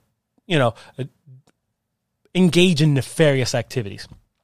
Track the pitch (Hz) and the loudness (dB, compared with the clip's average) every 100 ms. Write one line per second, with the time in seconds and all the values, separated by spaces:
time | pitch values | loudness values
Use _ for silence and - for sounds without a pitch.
0 | _ _ _ _ - 160 120 - - - | _ _ _ _ -6 -2 -2 -4 -18 -14
1 | 127 _ _ 131 _ _ _ _ _ _ | -14 _ _ -20 _ _ _ _ _ _
2 | _ _ _ 185 185 175 185 151 156 139 | _ _ _ 0 2 4 2 2 2 0
3 | - - 156 135 127 123 - 131 98 98 | -4 0 2 2 -2 -4 -6 -8 -8 -14
4 | - - _ _ | -18 -20 _ _